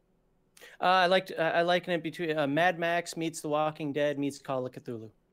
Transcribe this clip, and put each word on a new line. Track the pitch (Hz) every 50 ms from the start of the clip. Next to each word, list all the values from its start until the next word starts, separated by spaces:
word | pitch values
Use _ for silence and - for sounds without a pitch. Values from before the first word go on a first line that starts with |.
| _ _ _ _ _ _ _ _ _ _ _ - - - - -
Uh, | -
I | 180 185 185 185
liked, | 175 190 190 185 - -
uh, | - 165 160 -
I | 170
liken | 170 175 175 180 170 185 180
it | 165
between, | 160 165 143 - 175 160 151 156
uh, | 147
Mad | 135 143 156 170 185 180 165
Max | 170 170 170 175 170 - -
meets | 165 160 160 156 -
The | - 156
Walking | 147 151 156 156 156 - 160 143 135
Dead | 147 147 147 143 135
meets | 143 143 139 -
Call | - - 135 131 127
of | 127
Cthulhu. | 127 131 - - 123 110 110 110 - _ _ _